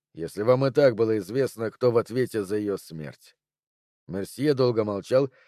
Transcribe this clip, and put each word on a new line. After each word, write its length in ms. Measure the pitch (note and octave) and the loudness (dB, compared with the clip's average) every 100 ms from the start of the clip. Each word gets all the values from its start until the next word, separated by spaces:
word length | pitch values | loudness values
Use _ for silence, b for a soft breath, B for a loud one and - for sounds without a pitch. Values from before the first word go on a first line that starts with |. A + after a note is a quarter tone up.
| _ | _
если 300 | D#2 D#2+ F#2 | -12 -10 -2
вам 240 | A2 B2+ C3+ | 2 2 2
и 40 | |
так 260 | A#2 C#3 G#2+ | 4 2 4
было 220 | A2 A2 | 0 0
известно, 520 | F2+ B2+ C3 A2 A2+ | -2 -4 -4 -4 -8
кто 220 | - B2 | 0 2
в 60 | A#2 | 2
ответе 460 | G#2 B2 B2 A2 | 0 -2 -2 -4
за 120 | F#2+ G#2+ | -4 -4
ее 200 | G2+ F#2+ | -2 -6
смерть?» 600 | - E2 C#2+ - - _ _ _ _ _ _ _ - | -8 -14 -14 -16 -20 _ _ _ _ _ _ _ -12
Мерсье 460 | F#2 - - D3 | -10 -8 -4 0
долго 280 | C3+ B2 A2+ | 2 2 2
молчал, 480 | G#2 G2 - B2+ C#3 b | -2 -2 0 0 0 b